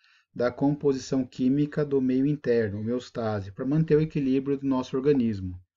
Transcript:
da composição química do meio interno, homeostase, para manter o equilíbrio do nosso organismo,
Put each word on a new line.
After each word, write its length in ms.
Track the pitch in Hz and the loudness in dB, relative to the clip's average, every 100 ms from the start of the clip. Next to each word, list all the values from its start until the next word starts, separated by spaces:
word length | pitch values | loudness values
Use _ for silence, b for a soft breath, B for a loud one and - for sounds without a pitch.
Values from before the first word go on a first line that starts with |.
| b b _ | b b _
da 160 | - 120 | -2 -2
composição 760 | - 143 147 147 135 - 135 127 | 0 0 2 0 0 -2 -4 -4
química 580 | - 127 143 147 156 | -2 0 2 0 -2
do 160 | 147 139 | 0 0
meio 260 | 127 127 139 | 2 2 0
interno, 540 | 147 135 117 107 104 | 0 0 0 0 -2
homeostase, 720 | 110 123 - - 110 107 95 | -4 -4 -6 -6 -4 -4 -6
para 140 | - 131 | -6 -2
manter 320 | 151 160 151 | 0 4 4
o 40 | |
equilíbrio 560 | 156 156 135 131 135 139 | 2 0 0 0 0 -2
do 80 | 135 | 0
nosso 300 | 127 127 135 | -2 -2 0
organismo, 640 | 135 139 113 101 92 90 - | 2 4 2 -2 -6 -10 -16